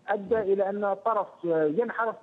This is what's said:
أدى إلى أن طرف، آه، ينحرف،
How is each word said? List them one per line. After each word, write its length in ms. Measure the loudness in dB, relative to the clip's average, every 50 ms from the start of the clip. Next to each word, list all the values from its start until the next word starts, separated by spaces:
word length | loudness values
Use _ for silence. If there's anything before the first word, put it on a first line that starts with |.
| -4
أدى 320 | -4 -2 -2 0 0 0 0
إلى 300 | 2 2 2 2 2 -2
أن 260 | -2 -2 0 -2 -2 0 0
طرف، 220 | 0 0 0 -2 -4 -8 -6 -2
آه، 200 | 0 2 2 2
ينحرف، 500 | 2 2 0 -2 -2 0 -2 -2 -2 -4 -8